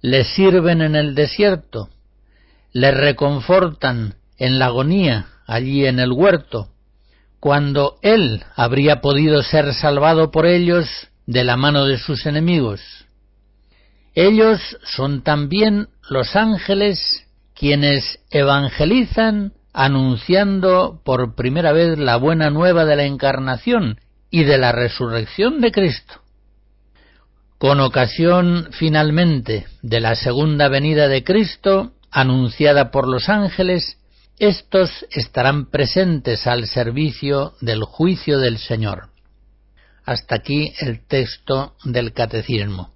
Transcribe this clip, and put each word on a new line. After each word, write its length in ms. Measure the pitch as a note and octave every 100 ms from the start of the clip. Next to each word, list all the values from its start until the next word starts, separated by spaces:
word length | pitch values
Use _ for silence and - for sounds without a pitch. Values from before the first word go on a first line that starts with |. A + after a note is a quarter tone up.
le 220 | B2+ C3+
sirven 580 | B2 - F#3+ F3+ E3+ E3
en 140 | D#3 D3+
el 180 | D3+
desierto, 760 | C#3 D3 - G#3 F3+ - A2+ G2 _ _ _ _ _ _ _ _
le 180 | B2+ C3+
reconfortan 1200 | C3+ C#3+ C#3 C#3+ C#3+ A#2+ F#3 F3+ D3 C3+ A#2+ G#2+ - _ _
en 200 | B2+ C3
la 100 | B2+
agonía 600 | A#2+ C#3 F#3+ F3 A2 F#2 _ -
allí 400 | A2+ C3 C#3 C3+
en 140 | B2
el 120 | B2+
huerto, 580 | B2+ G3 F3 - A#2+ F#2+ _ _ _ _ _ _ _
cuando 580 | C#3+ C#3+ C#3+ C#3+ C#3+ -
Él 420 | G3 A3 D3 G#2+ - -
habría 440 | A#2+ B2+ C#3+ C#3+
podido 440 | C#3 C#3 D#3 D3+
ser 300 | C3 D#3 C#3+
salvado 580 | B2 D#3 C#3+ D3+ D#3+ D#3
por 160 | D#3+ E3
ellos 600 | F3 F3 F3 D3+ - - _ -
de 160 | B2
la 120 | B2 B2
mano 300 | C#3+ D3 C#3
de 120 | C3
sus 280 | - C3+ D#3
enemigos. 800 | D3 E3 E3+ A#2+ G2 - - _ _ _ _ _ _ _ _ _ _ _ -
Ellos 440 | F#3 G#3+ A3 G#3+ - -
son 380 | - - C#3 C#3
también 680 | B2+ D3 C#3+ F#3+ G#3+ G#3 G#3+ _ -
los 260 | C3+ - G#3
ángeles 880 | A3 G3+ - G3 G#3 F3 - - _ _ _
quienes 680 | - C#3+ C#3+ C#3+ C#3 - - _
evangelizan 1200 | D3 C#3 C#3 C#3 - D3+ B3 A#3 - A3 G#3 G3+ _ _
anunciando 1300 | - C3+ C#3 C3 A#2+ - F3+ G3+ G3 F#3+ F#3 F3 E3 -
por 300 | B2+ B2 A2+
primera 360 | B2 D3 E3
vez 260 | D#3 E3+ D#3+
la 200 | C3+ A#2+
buena 320 | C#3 D#3+ D3+
nueva 360 | D3 F3+ E3+ D#3+
de 100 | D3
la 100 | C#3+
encarnación 960 | C#3 C3+ C3+ C3 B2+ - A#3+ C#3 G#2+ _ _ _
y 140 | -
de 140 | C#3+ C#3
la 140 | B2+
resurrección 880 | A#2 A#2+ - B2 A#2 A2 - A3 D#4
de 100 | A#3
Cristo. 500 | A3 F#3 B2 _ - _ _ _ _ _ _ _ _ _ _ _ _ _ _
Con 200 | C3+ C#3+
ocasión, 880 | C3+ C3 B2 - E3 F3+ F3 F3 E3
finalmente, 960 | - D#3+ D3+ D3+ D3+ F3 C#3+ A2+ A2 - -
de 180 | A#2+ A#2
la 160 | A2+ A2+
segunda 520 | B2+ B2 D#3 D3 C#3+
venida 400 | C3+ D3 D3+ D3
de 160 | C3+
Cristo, 680 | B2+ G3 G3 - G3+ G3 A#3 _ _
anunciada 800 | - C3 C3 B2 - D3 C#3+ B2
por 160 | C3+ B2+
los 220 | B2+ D3
ángeles, 680 | G#3 G3+ - F#3 F3+ - - _ _ _ _
estos 720 | G#3 F#3+ - F#3+ F3+ - -
estarán 640 | - A2 - B2+ D3 C3+
presentes 720 | - C3 F3+ F#3 D#3 B2 A2+ -
al 220 | A#2+ A2+
servicio 840 | - A#2 B2 D3+ A#2 C#3 C#3 C#3 _
del 240 | A#2 A2
juicio 540 | G#2+ - E3 F3+ - C#3+
del 220 | B2+ A2+
Señor. 500 | - A2+ A2 F#2+ - _ _ _ _ _ _ _ _ _ -
Hasta 300 | A#2+ - A2+
aquí 380 | - C#3+ D3+ -
el 280 | C#3+ A2+ _
texto 640 | C3+ A#2+ - - C3+ C#3+ _
del 300 | C#3 B2 A#2
Catecismo. 800 | - A2+ A2+ - A#2 G#2 F#2+ F2